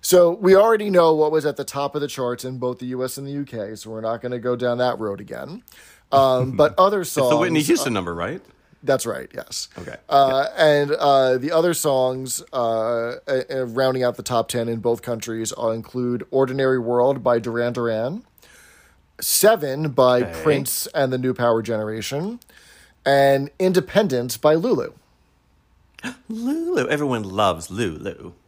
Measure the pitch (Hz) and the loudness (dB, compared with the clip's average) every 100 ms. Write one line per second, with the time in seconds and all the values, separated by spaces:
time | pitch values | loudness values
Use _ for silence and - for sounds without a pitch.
0 | - 180 175 185 185 190 220 220 208 185 | 6 6 6 4 6 6 6 4 2 4
1 | 165 156 151 156 147 143 139 143 143 151 | 4 4 2 2 -2 -4 -6 -4 -4 -4
2 | 143 - 123 120 131 131 127 123 127 127 | -8 -4 -4 -4 -8 -6 -6 -6 -8 -6
3 | 127 139 139 143 139 117 101 107 110 110 | -6 -8 -10 -8 -8 -8 -10 -12 -14 -8
4 | 110 117 123 123 120 123 123 120 127 113 | -6 -6 -6 -6 -4 -2 -2 0 -2 -2
5 | 110 98 104 - 69 196 _ - - _ | -6 -6 -10 -14 -12 -14 _ -20 -20 _
6 | _ 139 135 127 127 123 151 - 185 202 | _ 4 4 2 0 2 2 6 2 2
7 | 175 - 127 120 180 160 147 339 143 107 | -4 0 2 2 2 0 2 2 2 -2
8 | 92 85 95 170 - _ _ _ 143 135 | -4 -6 -6 -8 -14 _ _ _ -2 -2
9 | 120 78 65 - - - - - 85 - | -2 -8 -10 -14 -12 -12 -12 -14 -14 -16
10 | _ 139 135 131 139 - 156 147 143 147 | _ 4 4 2 -2 2 4 4 2 0
11 | 143 139 131 127 139 165 175 165 156 135 | 4 4 4 2 0 2 2 0 0 2
12 | 127 127 131 117 - 135 117 113 110 120 | 0 -2 -8 -10 -8 -4 -2 0 -2 -2
13 | 117 123 - 131 127 135 127 117 131 131 | -4 -8 -4 -4 -2 -6 -4 0 0 2
14 | 123 120 - 123 113 120 117 117 117 117 | 0 -2 -2 -2 0 -2 -4 -2 -2 -2
15 | - 117 110 113 110 - 117 113 110 127 | -4 -8 -6 -6 -6 -4 -4 -4 -6 -6
16 | 123 123 - 131 135 131 135 131 117 120 | -4 -4 -2 0 0 2 2 2 2 2
17 | 123 135 117 120 120 117 120 120 117 110 | 2 2 2 0 0 -2 -2 -2 -2 -2
18 | 120 196 - _ _ - - _ _ _ | -4 -6 -14 _ _ -20 -20 _ _ _
19 | _ _ - - 202 220 147 135 156 127 | _ _ -4 2 4 4 0 -4 -4 4
20 | 127 123 123 - 156 143 139 - - 165 | 4 4 0 -2 0 0 0 -6 -4 -2
21 | 135 131 127 123 120 113 110 113 107 110 | -2 0 -2 0 2 2 0 -4 -4 -6
22 | 104 139 185 240 _ - _ - _ _ | -6 -6 -6 -10 _ -20 _ -20 _ _
23 | - 139 139 139 139 _ 185 185 - 196 | 0 4 4 4 0 _ 2 2 2 0
24 | 214 127 120 - 151 160 208 180 - - | 2 -2 -4 0 2 2 2 -2 -4 -12
25 | _ _ _ _ _ _ _ _ _ - | _ _ _ _ _ _ _ _ _ -16
26 | 247 254 _ 220 240 311 330 359 127 147 | -16 -16 _ -8 -4 -4 -2 -2 -2 -2
27 | 147 120 101 98 101 82 82 95 110 78 | -2 -4 -4 0 0 0 -6 -6 -6 -6
28 | - - 80 - | -12 -12 -18 -20